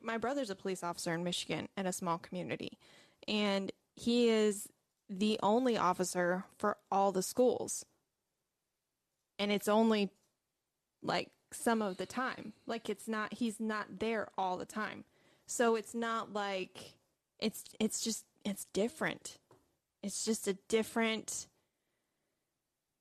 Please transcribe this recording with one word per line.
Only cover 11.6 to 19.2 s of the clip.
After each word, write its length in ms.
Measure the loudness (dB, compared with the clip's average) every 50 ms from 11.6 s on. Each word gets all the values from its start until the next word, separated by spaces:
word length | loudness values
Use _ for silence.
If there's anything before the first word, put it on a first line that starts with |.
| 0 2 2 2 0
of 140 | -2 -2
the 100 | -4 -6
time. 460 | -6 -4 -4 -4 -4 -4 -6 -10 -12 -14 _ _
Like, 220 | -8 -8 -6 -6 -6
it's 180 | -6 -6 -6 -4
not, 260 | -4 -4 -4 -4 -4
he's 260 | -2 -2 -2 -2 -2
not 400 | -4 -4 -2 -4 -4 -6 -6 -4
there 280 | -2 -2 0 -2 -4 -4 -4
all 200 | -2 -2 -2 -2
the 100 | -4 -6
time. 380 | -6 -6 -6 -4 -4 -6 -10 -14 _ _ _ _ _ _ _ _
So 300 | -4 0 2 4 4 4
it's 180 | 2 0 -4 -6
not 380 | -4 -4 -2 -2 -4 -4 -4 -4
like, 600 | -4 -2 -2 -2 -4 -4 -6 -10 -14 -18 -18 -20 _ _ _ _ _ _ _ _ -4
it's, 260 | -4 -4 -4 -4 -10 -12 -4 -2
it's 220 | 0 0 0 -2 -2
just, 220 | -2 -4 -4 -8 _ _ _ -6
it's 220 | -6 -4 -6 -8 -4 0
different. 640 | 0 0 0 0 -2 -4 -4 -4 -4